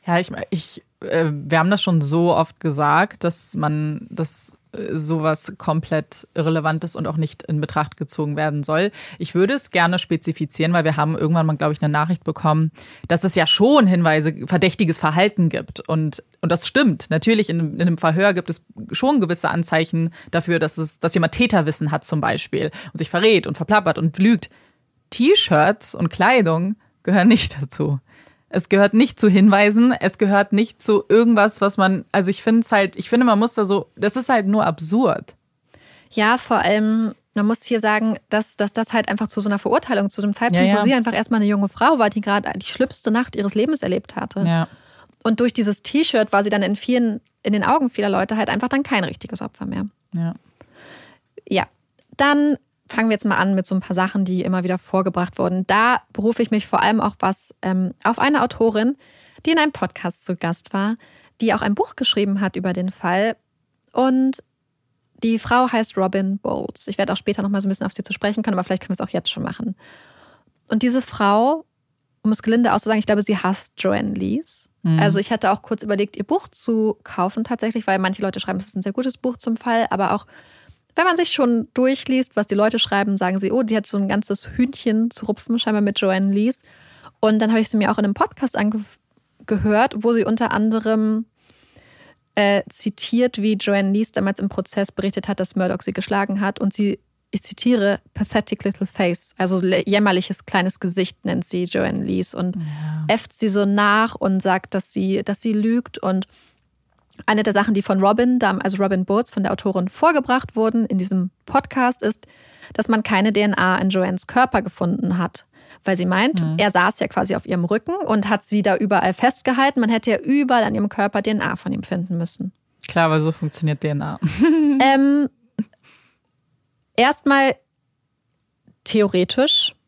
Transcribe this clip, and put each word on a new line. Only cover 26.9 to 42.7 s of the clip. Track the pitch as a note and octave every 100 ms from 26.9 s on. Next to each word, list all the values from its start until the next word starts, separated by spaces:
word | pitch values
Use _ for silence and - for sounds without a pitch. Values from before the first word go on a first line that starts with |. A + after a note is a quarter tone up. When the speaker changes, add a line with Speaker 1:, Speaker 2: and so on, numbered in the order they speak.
| _
Speaker 1:
gehören | - F#3+ F#3
nicht | A3 - C#3+
dazu. | C#3 - D3+ C#3 _ _ - _ _
Es | - -
gehört | G3 G3+ A3
nicht | B3 -
zu | G#3+
Hinweisen, | F#3+ G3+ G3 G#3 G#3+ A#3+
es | B3+ F#3+ -
gehört | G3+ G3+ G3+
nicht | G3+ A3+ -
zu | - G#3 -
irgendwas, | G#3 A#3 A3 G#3 -
was | G3+ G3
man, | F#3+ F#3+ -
also | G3+ F#3
ich | G3
find's | - A3+ A3+
halt, | G#3+ G3 -
ich | -
finde, | A#3 B3
man | G3+
muss | A3+ -
da | G3
so, | G3+ - -
das | G#3 C4
ist | A#3+
halt | B3 G3
nur | G#3 F#3
absurd. | D#3+ D#3 G#3 B3 - - _ _ _ _ _ _ _ _
Speaker 2:
Ja, | - G#3+ B3
vor | - A3
allem, | - G#3 G#3+ A3 A3 - _ -
man | G#3
muss | A3+
hier | - A3+
sagen, | G#3+ G#3+ A3 G#3+ _
dass, | G#3+ G#3+ -
dass | G#3
das | - A3+
halt | A#3 -
einfach | G3+ A3
zu | -
so | G#3
einer | G3+
Verurteilung, | G3+ B3 - G#3+ G3+
zu | -
dem | G3+
Zeitpunkt, | G3+ A#3+ F3 F#3+
Speaker 1:
Ja, |
ja. | G#3
Speaker 2:
wo |
sie | G#3+
einfach | C4 A3+
erstmal | G#3+ A3 A3+
eine | G#3
junge | G#3 G3+
Frau | - B3 D4+
war, | G#3+
die | G#3+
gerade | G3+ G3+ - F#3
die |
schlimmste | -